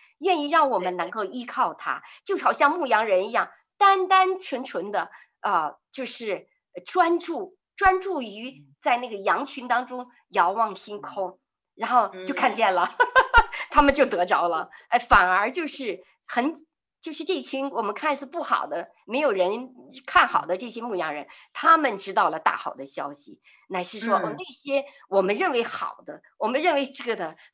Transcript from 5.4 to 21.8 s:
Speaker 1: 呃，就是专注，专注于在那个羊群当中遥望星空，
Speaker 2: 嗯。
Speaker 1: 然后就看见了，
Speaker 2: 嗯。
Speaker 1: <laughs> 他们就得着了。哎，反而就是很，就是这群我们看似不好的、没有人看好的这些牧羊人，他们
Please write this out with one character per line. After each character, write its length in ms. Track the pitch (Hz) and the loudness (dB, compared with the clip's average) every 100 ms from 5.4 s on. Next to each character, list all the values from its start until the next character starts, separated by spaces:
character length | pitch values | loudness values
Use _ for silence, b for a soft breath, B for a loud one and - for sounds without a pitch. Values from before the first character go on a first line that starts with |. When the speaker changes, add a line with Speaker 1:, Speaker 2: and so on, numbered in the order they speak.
Speaker 1:
呃， 360 | 208 180 151 - _ | 0 0 0 -6 _
就 140 | - 247 | -12 -10
是 420 | - 226 185 - _ _ 180 - | -8 -6 -6 -8 _ _ -20 -4
专 340 | 370 339 339 | 2 4 2
注， 380 | 339 330 370 _ _ - | -2 -6 -8 _ _ 0
专 260 | 392 370 | 2 2
注 220 | 392 330 | 0 -6
于 420 | 226 202 247 277 - _ | -6 -10 -14 -16 -20 _
在 160 | 294 247 | 0 0
那 100 | 247 | -2
个 100 | 202 | -4
羊 280 | 196 180 277 | 0 0 -2
群 220 | - 240 | -8 -2
当 180 | 240 254 | -2 -2
中 220 | 254 247 b b | -10 -14 b b
遥 220 | 196 175 | 2 2
望 240 | 208 202 190 | 2 -2 -4
星 260 | - 208 | -12 -12
空， 280 | - 202 185 | -10 -6 -6
Speaker 2:
嗯。 100 | - _ _ _ - | -8 _ _ _ -10
Speaker 1:
然 140 | 226 | 0
后 180 | 247 196 185 | 2 2 -2
就 100 | 185 | -8
看 220 | - 254 208 | 0 0 2
见 180 | 208 | 2
了， 220 | 180 180 - | 2 0 2
Speaker 2:
嗯。 100 | 480 523 523 | 2 4 6
Speaker 1:
<laughs> 360 | 480 - - - | 6 4 0 -2
他 140 | 294 | 4
们 100 | 285 | 6
就 120 | 269 262 | 6 4
得 200 | 185 180 | 2 2
着 220 | 156 175 | 2 2
了。 240 | 160 180 B B | -2 -4 B B
哎， 100 | 240 | 0
反 300 | - 214 180 | 6 6 6
而 240 | 185 220 | 4 0
就 160 | 320 311 | -2 -6
是 360 | - 247 175 b b - | -6 -8 -8 b b -8
很， 300 | 247 269 320 _ _ _ _ | -2 -2 -4 _ _ _ _
就 100 | 330 | -14
是 140 | 294 311 | -10 -6
这 160 | 330 | -6
群 280 | 247 269 277 | -4 -6 -6
我 120 | 233 | -4
们 120 | 208 | -6
看 220 | 208 302 277 | -4 -2 -4
似 100 | 262 | -6
不 160 | 349 | -8
好 240 | - 180 - | -4 -4 -4
的、 240 | 170 180 b - | -8 -8 b -6
没 140 | 247 | -2
有 140 | 294 | 0
人 400 | 190 180 226 254 - - - - | 2 0 0 -8 -18 -20 -20 0
看 220 | 359 254 | 2 4
好 160 | - 160 | 0 -2
的 100 | 185 | -6
这 140 | 247 | -6
些 120 | 226 | -10
牧 140 | 240 190 | -6 -4
羊 180 | 156 | -4
人， 140 | 147 - B B | -6 -12 B B
他 260 | - 320 | -2 4
们 200 | 330 | 4